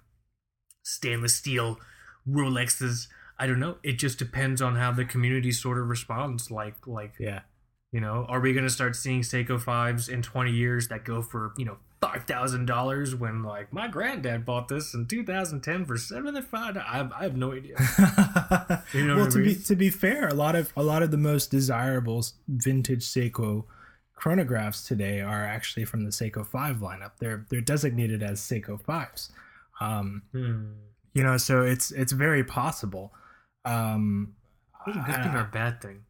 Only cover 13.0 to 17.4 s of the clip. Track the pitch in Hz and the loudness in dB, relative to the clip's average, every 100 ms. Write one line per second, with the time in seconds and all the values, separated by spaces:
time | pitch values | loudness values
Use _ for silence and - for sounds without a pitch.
13 | 143 127 117 110 110 104 104 180 233 156 | -2 -4 -4 -4 -6 -8 -10 -8 -6 -4
14 | 233 262 131 117 117 123 120 139 147 120 | -4 -4 -4 -4 -2 -4 -4 -6 -4 -4
15 | 117 226 202 185 185 147 139 175 165 117 | -4 -4 -4 -4 -4 -4 -4 -4 -2 -4
16 | - 214 285 285 269 226 226 196 - - | -4 -6 -6 -6 -6 -8 -6 -6 -4 -4
17 | 131 - 190 127 | -4 -4 -4 -2